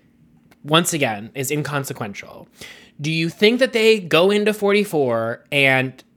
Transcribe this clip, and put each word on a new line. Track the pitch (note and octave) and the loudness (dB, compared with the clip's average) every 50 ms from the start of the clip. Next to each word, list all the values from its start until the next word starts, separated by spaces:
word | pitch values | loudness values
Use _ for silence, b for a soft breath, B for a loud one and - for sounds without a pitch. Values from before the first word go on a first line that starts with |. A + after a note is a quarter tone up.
| _ _ _ _ _ _ _ _ _ _ _ _ - | _ _ _ _ _ _ _ _ _ _ _ _ -4
once | C#3+ D3+ E3 F3 - F3 | 0 0 0 2 0 -2
again, | D3+ C#3 A#2 A2 G2+ G#2+ A2 - | -2 -2 -2 -4 -6 -10 -12 -10
is | C#3 C3+ B2+ | -8 -6 -4
inconsequential, | D3+ D3 D3 C#3+ D3 C#3+ C#3 - B2+ - A#2+ G#2 G2+ - - - - - - B B B B B B B B B B - | -4 -4 -4 -4 -6 -6 -6 -8 -10 -10 -12 -12 -12 -14 -16 -18 -20 -20 -20 B B B B B B B B B B -8
do | C#3+ D#3 | -6 -4
you | D#3+ E3 E3 E3 | -2 -2 -2 -4
think | - - G#3+ G#3+ A#3+ B3 | 0 2 2 4 4 4
that | C4 B3+ A#3+ | 0 0 2
they | A3+ A3 A3+ A3+ G#3+ | 2 4 4 4 4
go | F3+ D#3 D3 D#3 F3+ G3 | 2 0 2 4 4 4
into | G#3 G#3 G#3 G#3+ G#3 | 2 2 0 0 -2
forty-four | G#3 G3+ G3+ G3+ G#3 G3+ G3 - D3+ C#3 B2 A#2 A2+ A2+ A2+ A#2+ - _ _ | 0 0 2 2 2 0 0 0 0 0 0 0 -2 -2 -4 -6 -8 _ _
and | - C#3+ C#3 C3+ C3 C3 C3 C3 C3 - - _ _ | 0 2 2 4 4 2 0 -2 -6 -12 -20 _ _